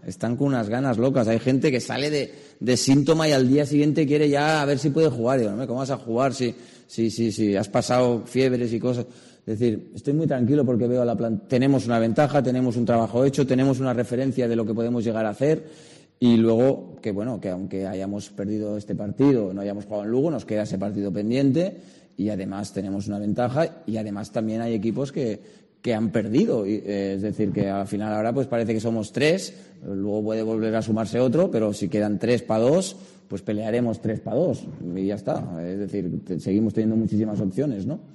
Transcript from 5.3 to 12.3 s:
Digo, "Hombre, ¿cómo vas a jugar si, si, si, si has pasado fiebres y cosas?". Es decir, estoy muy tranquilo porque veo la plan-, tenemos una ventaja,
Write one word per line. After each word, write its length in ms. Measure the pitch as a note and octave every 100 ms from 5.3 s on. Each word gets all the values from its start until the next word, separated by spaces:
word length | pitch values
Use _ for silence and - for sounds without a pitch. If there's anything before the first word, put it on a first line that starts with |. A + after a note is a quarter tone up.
| C3+
Digo, 120 | A2
"Hombre, 160 | G2+ B2+
¿cómo 120 | D3
vas 120 | C#3
a 60 | B2+
jugar 360 | A#2 A#2 C3+
si, 220 | A#2+ B2 A2 - - -
si, 240 | - A2+
si, 220 | G#2+ A2+
si 240 | G#2 G#2+ G2
has 100 | -
pasado 560 | - A2+ B2 B2 A#2+ G2
fiebres 460 | B2+ C3 B2 A#2+
y 80 | A2+
cosas?". 260 | A#2 B2 A#2+ - - - -
Es 120 | G#2+
decir, 320 | A#2+ G#2+ -
estoy 200 | - -
muy 120 | D3 D#3+
tranquilo 400 | C3+ A#2 D3 B2+
porque 220 | A#2+ A#2+
veo 180 | B2 A#2+
la 100 | G#2+
plan-, 320 | A#2 G#2+ -
tenemos 380 | B2 C3+ C3+ A2
una 140 | A#2
ventaja, 420 | A2+ A#2 D3